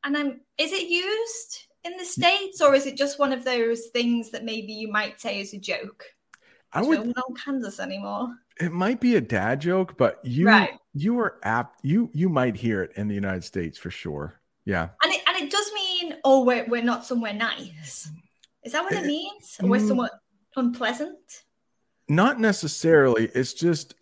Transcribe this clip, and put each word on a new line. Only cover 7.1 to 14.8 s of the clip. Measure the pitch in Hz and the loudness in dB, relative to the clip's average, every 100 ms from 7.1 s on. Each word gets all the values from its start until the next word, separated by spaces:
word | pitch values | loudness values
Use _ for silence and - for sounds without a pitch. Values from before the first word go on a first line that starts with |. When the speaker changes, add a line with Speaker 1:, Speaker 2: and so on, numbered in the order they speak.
| 247 | -4
Speaker 1:
not | 262 | -6
in | - | -10
Kansas | - 269 208 208 | -6 -4 -4 -6
anymore." | 277 277 202 208 247 240 _ - | -8 -8 -6 -6 -6 -8 _ -6
Speaker 2:
It | 170 | -4
might | 175 202 254 | 0 0 2
be | 247 226 | 4 4
a | |
dad | 117 107 101 135 | 4 0 0 0
joke, | 160 185 185 - | 0 0 0 2
but | 117 - | 2 2
you, | 127 123 190 | -4 4 6
Speaker 1:
Right. | 208 190 - _ | 6 6 -4 _
Speaker 2:
you | 147 175 240 | -4 -2 0
are | 214 - | -2 -4
apt. | 101 113 123 _ | -2 -2 -2 _
You, | 135 185 233 | 0 2 2
you | 147 180 | 0 2
might | 147 127 98 | 4 2 0
hear | 117 104 | 0 0
it | 87 - | -2 -4
in | 104 | -4
the | |
United | 101 98 95 | -2 -2 -4
States | 87 95 82 - | -6 -6 -6 -8
for | - | -14
sure. | - 85 73 73 - _ _ | -10 -8 -8 -8 -12 _ _
Yeah. | - 92 | -4 -2